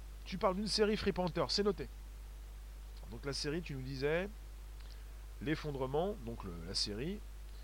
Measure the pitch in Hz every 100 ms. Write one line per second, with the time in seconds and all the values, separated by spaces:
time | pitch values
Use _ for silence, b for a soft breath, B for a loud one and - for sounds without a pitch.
0 | - - - 180 208 185 214 208 214 214
1 | 208 180 180 165 131 - 202 185 - -
2 | - - - - - - - - - -
3 | - 113 139 135 147 160 151 139 127 135
4 | 143 165 202 - - - - - B B
5 | B B - - 113 156 151 135 131 147
6 | 190 214 113 117 98 85 85 98 107 104
7 | 151 208 - - - B